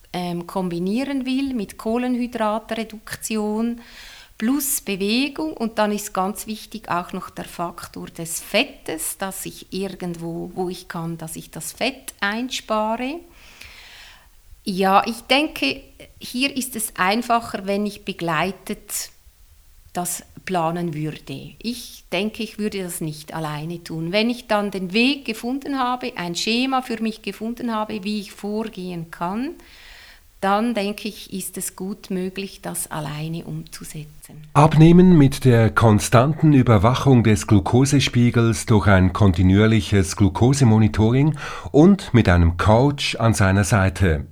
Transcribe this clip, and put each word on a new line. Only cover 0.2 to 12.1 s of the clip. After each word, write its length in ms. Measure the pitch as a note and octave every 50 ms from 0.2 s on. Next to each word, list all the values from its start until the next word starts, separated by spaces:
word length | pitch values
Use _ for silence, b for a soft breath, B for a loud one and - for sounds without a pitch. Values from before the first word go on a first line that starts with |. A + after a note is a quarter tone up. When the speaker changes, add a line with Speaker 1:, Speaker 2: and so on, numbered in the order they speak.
| F3+ F3+ F3 F3 E3+ E3+
Speaker 1:
kombinieren 800 | - G3 F#3 F3+ E3+ E3+ F3 F#3 G3+ A#3 C#4 C4+ C#4+ C4+ B3+ C4
will 260 | C4 C4 C#4 C#4 C4
mit 240 | A#3+ G3 F#3+ - -
Kohlenhydratreduktion 2000 | - A3+ A3 B3 B3 B3+ B3+ A#3 A#3+ A#3+ B3 A#3 A3 G#3+ G#3 A3 A3 - A3+ A3+ A3+ A3 - G#3+ - - - - - - A3+ G#3+ G#3 G#3+ G#3+ A3 A#3 A#3 A#3 A#3 A#3 B B B B B B B B B B -
plus 420 | A3 A3+ C4+ D4 C#4 - - -
Bewegung. 720 | - - G3+ F#3 G3 G3+ G#3+ B3 C4+ D4 C#4+ - D#4 D#4 -
Und 240 | - A#3 A3 A3+ -
dann 140 | G#3+ G#3
ist 240 | G#3 G3+ - - -
ganz 320 | F#3+ F#3 F#3+ G#3 - - -
wichtig 420 | G#3+ G#3 - - - G#3+ - -
auch 240 | - E3+ F3+ - -
noch 160 | F#3+ F3 -
der 160 | - - E3
Faktor 640 | - - - F3 E3+ F3 - - - - - F3 D#3
des 320 | - - E3 E3 - -
Fettes, 800 | - - - G3+ C#4 C#4+ - - - - E4 D#4+ - - - -
dass 260 | G3 F#3+ F#3+ - -
ich 260 | F3 E3+ - - -
irgendwo, 800 | - F#3 G3 G3 F#3+ F#3 F#3 F3 E3+ E3 E3+ E3+ E3 E3+ E3+ F3 F#3
wo 140 | F#3 F#3 F3
ich 180 | F#3 F3+ - -
kann, 320 | - F3 E3 E3 E3 E3
dass 160 | E3 D#3 -
ich 160 | D#3+ D#3+ -
das 220 | - E3+ D#3 - -
Fett 420 | - G#3 A#3+ C4 C4 - -